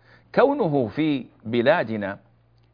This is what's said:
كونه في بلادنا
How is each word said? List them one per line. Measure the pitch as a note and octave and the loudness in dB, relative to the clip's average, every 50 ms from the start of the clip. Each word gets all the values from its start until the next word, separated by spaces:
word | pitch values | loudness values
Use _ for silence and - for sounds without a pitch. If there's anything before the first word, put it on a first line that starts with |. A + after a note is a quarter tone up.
| _ _ - - _ _ - | _ _ -20 -20 _ _ 2
كونه | - A#3+ C#4 C#4+ D4 A3 E3 C#3+ C#3 B2 | 2 4 4 2 0 -2 0 0 0 -2
في | G#2 - C#3+ D#3 D#3 C#3+ C3 - - _ _ - | -2 -2 -2 -2 -2 -2 -4 -6 -10 _ _ -10
بلادنا | A2+ A#2 A#2+ A2+ C3+ D#3 F3 C#3+ A2+ A2 G#2+ G2+ F#2+ G2+ - _ _ _ _ _ _ _ _ _ _ | -4 -2 0 2 4 2 2 0 -4 -6 -6 -6 -8 -8 -12 _ _ _ _ _ _ _ _ _ _